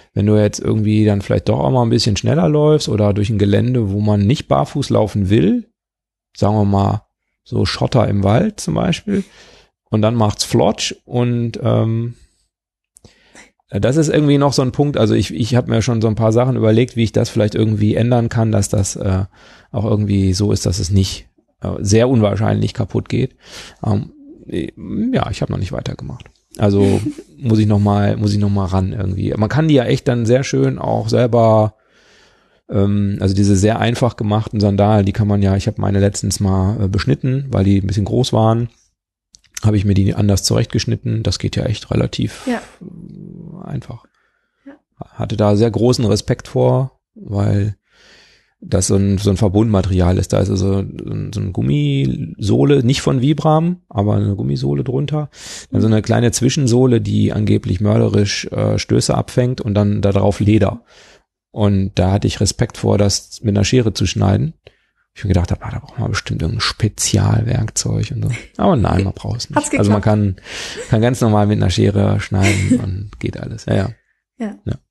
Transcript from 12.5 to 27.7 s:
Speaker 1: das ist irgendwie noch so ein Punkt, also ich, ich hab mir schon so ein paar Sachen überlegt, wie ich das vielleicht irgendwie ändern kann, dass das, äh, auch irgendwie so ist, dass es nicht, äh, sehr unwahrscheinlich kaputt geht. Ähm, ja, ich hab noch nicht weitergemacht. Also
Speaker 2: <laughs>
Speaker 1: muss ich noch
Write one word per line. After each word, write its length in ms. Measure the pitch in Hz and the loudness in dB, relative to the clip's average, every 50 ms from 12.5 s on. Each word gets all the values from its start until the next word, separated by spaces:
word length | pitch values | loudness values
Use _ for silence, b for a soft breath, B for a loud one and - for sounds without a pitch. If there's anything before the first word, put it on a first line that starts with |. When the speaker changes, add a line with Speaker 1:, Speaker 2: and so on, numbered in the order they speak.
| _ _ _ _ _ _ _ _ _ _ _ b b b b b b b b b b b _ - | _ _ _ _ _ _ _ _ _ _ _ b b b b b b b b b b b _ -8
Speaker 1:
das 280 | - 101 98 117 135 | -4 -2 0 2 2
ist 100 | 165 147 156 | 2 2 2
irgendwie 280 | - 151 151 143 143 | 2 2 4 4 4
noch 160 | 143 143 143 - | 4 4 2 2
so 80 | - | 2
ein 100 | 135 127 | 0 0
Punkt, 260 | - - 143 147 139 | 0 0 0 0 0
also 160 | - 113 107 113 | 2 2 2 2
ich, 200 | 113 101 - - | 2 0 -2 -2
ich 220 | 78 117 110 117 | -4 -2 0 0
hab 120 | 120 - | 0 0
mir 140 | - 117 113 | 0 0 0
schon 200 | 104 123 117 113 | 0 0 0 0
so 60 | 110 | 0
ein 80 | 113 107 | 0 0
paar 160 | 107 113 110 | 2 2 2
Sachen 240 | 107 120 127 131 123 | 2 2 2 2 0
überlegt, 400 | 113 110 110 107 113 127 120 - | 2 2 4 4 4 2 2 0
wie 80 | 117 117 | -2 -2
ich 80 | 107 | 0
das 180 | - 113 117 - | 0 0 -2 0
vielleicht 240 | - 110 107 107 - | 0 0 0 0 0
irgendwie 400 | - 110 110 107 101 107 104 - | 0 0 0 0 0 0 2 2
ändern 340 | - 113 120 127 120 117 113 | 2 2 2 2 0 0 0
kann, 220 | - 117 113 110 | 0 0 0 2
dass 180 | 107 104 101 - | 2 0 0 0
das, 260 | - 104 98 - - | 0 -2 -2 -2 -4
äh, 280 | - - 98 95 92 98 - b b b b b b b b | -4 -2 -2 0 0 -2 -4 b b b b b b b b
auch 120 | b 107 101 | b -4 -2
irgendwie 480 | 107 107 104 107 101 101 98 95 95 90 | 0 0 0 0 2 2 2 2 2 2
so 180 | 95 101 104 | 0 0 0
ist, 140 | 107 - - | 0 0 0
dass 140 | 101 90 104 | -2 -2 -2
es 100 | 95 82 | -2 0
nicht, 380 | 101 95 95 98 - - - _ _ _ _ _ _ _ | 2 2 2 0 -2 -10 -14 _ _ _ _ _ _ _
äh, 100 | - 95 90 - | -8 -8 -6 -4
sehr 280 | - 101 104 113 120 127 | 0 2 4 4 4 4
unwahrscheinlich 640 | 135 117 107 101 101 98 107 107 107 104 104 107 - | 4 4 2 2 2 0 0 0 0 0 0 -2 -2
kaputt 360 | - 110 - - 110 104 - | -4 -6 -4 -4 -6 -4 -4
geht. 260 | 117 113 123 - _ B B B B B B B B B B | -4 -4 -4 -4 _ B B B B B B B B B B
Ähm, 260 | 113 104 104 - - 294 302 277 277 339 - - - - 87 - - - - - - - 190 220 254 262 | -2 -2 -2 -4 -6 -14 -20 -20 -20 -20 -20 -14 -8 -6 -6 -6 -6 -10 -12 -12 -8 -6 -4 -2 -2 -2
ja, 160 | - - - | -2 -2 -4
ich 100 | 107 - | -4 -6
hab 80 | - - | -6 -4
noch 80 | - | -4
nicht 160 | 95 95 90 - | -4 -6 -6 -6
weitergemacht. 520 | - - - - - - - - - - - _ _ _ _ - | -6 -6 -6 -8 -8 -12 -14 -14 -16 -18 -20 _ _ _ _ -6
Also 440 | - 107 104 101 101 98 101 101 101 107 302 294 - | -2 0 2 4 4 4 4 2 0 -2 -4 -8 -10
Speaker 2:
<laughs> 180 | - _ - | -14 _ -14
Speaker 1:
muss 220 | 147 139 117 113 110 | -6 -2 0 2 4
ich 80 | 107 | 4
noch 120 | 107 | 4